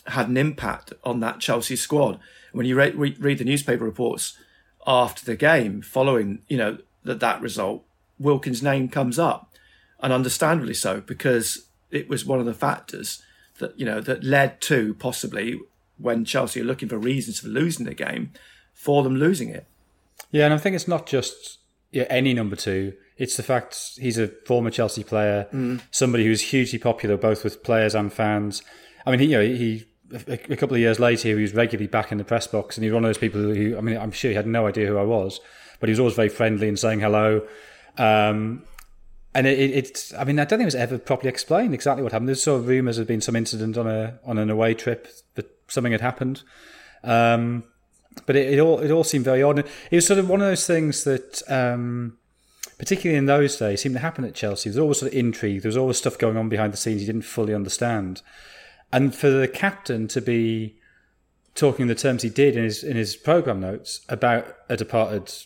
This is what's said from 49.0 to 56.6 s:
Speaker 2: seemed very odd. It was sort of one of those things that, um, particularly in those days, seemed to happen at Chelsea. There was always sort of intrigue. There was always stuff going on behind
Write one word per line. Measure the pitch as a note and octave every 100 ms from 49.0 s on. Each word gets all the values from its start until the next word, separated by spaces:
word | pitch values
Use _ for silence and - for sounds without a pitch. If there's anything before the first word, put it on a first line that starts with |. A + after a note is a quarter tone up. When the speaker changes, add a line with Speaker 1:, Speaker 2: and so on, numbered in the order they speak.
Speaker 2:
seemed | D#3+ D3
very | B2 C3
odd. | C#3+ C#3+
It | C#3+ - - E3+
was | E3+
sort | G3
of | F#3
one | G3
of | G3+
those | F3+ -
things | E3 D#3 C#3+
that, | C#3+ C3 - - -
um, | C3+ B2 B2 A#2+ A#2+ A#2+ - _ _ _ _ - -
particularly | - F#3+ F3+ D3
in | C#3
those | C#3+ C#3+ -
days, | G#2+ G2+
seemed | C#3
to | B2
happen | D#3+ D#3+
at | B2
Chelsea. | - G#2 G2 A2
There |
was | G#2+
always | D3+ C#3
sort | C3
of | C3
intrigue. | A#2+ A2 G#2+ G2
There | G#2+
was | A#2
always | C3 A#2+
stuff | C3+ -
going | A2+ A2
on | A2+
behind | G#2+